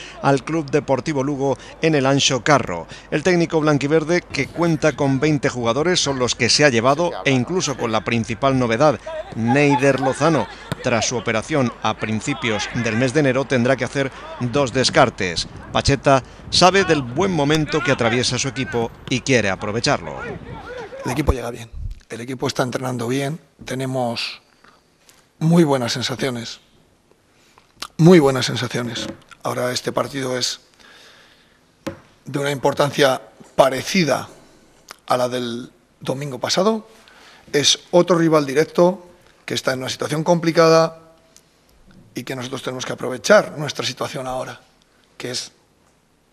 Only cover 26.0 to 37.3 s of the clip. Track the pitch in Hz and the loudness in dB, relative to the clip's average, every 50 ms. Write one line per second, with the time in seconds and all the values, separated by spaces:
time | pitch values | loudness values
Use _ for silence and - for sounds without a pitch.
26 | 107 - 127 107 147 135 120 117 113 - - - _ _ _ _ _ _ _ _ | -4 -6 -4 -4 -4 -4 -4 -6 -8 -12 -14 -16 _ _ _ _ _ _ _ _
27 | _ _ _ _ _ _ _ _ _ _ _ _ _ _ _ - - - _ - | _ _ _ _ _ _ _ _ _ _ _ _ _ _ _ -16 -16 -8 _ 6
28 | 156 170 190 170 143 135 131 127 120 - - 110 123 117 - 123 120 117 117 - | 8 8 10 10 8 6 2 0 -2 -2 -4 -4 -6 -4 -4 -4 -6 -6 -6 -8
29 | - - - - - - - - - 131 120 123 123 123 123 - - - 120 - | -8 -10 -12 -14 -18 -20 -18 -12 -8 -8 -4 -4 -4 -4 -4 -4 -4 -4 -4 -4
30 | 123 117 143 139 131 127 127 123 123 - - - _ _ _ _ - - - - | -4 -4 -6 -6 -6 -4 -4 -4 -4 -4 -6 -8 _ _ _ _ -20 -20 -20 -20
31 | - - - - - - _ _ _ _ _ _ _ _ _ _ - - - - | -20 -20 -20 -20 -20 -20 _ _ _ _ _ _ _ _ _ _ -14 -14 -14 -14
32 | - _ _ _ _ - 135 147 139 143 147 127 - 143 139 - 147 139 - 147 | -16 _ _ _ _ -8 -6 -4 -2 -2 -2 0 0 0 2 2 0 0 2 4
33 | 143 135 127 - - - - - - - _ - 143 131 131 127 - - - 190 | 4 4 2 0 -4 -12 -20 -20 -20 -2 _ 4 4 4 2 -2 -4 -2 0 2
34 | 165 139 123 110 107 - - - - - - _ _ _ _ _ _ - - _ | 2 2 0 -2 -2 -6 -16 -20 -20 -20 -20 _ _ _ _ _ _ -20 -20 _
35 | _ - 117 123 123 123 123 127 123 117 117 120 135 - - _ _ _ _ _ | _ -2 0 0 0 0 -2 -4 -6 -6 -8 -10 -12 -14 -20 _ _ _ _ _
36 | - 143 131 135 143 143 131 113 - 117 - - 190 214 226 220 214 - - - | -8 -6 -6 -6 -6 -10 -8 -6 -6 -2 0 2 2 2 0 -2 -4 -12 -20 -20
37 | - - - - - - | -20 -20 -20 -20 -20 -20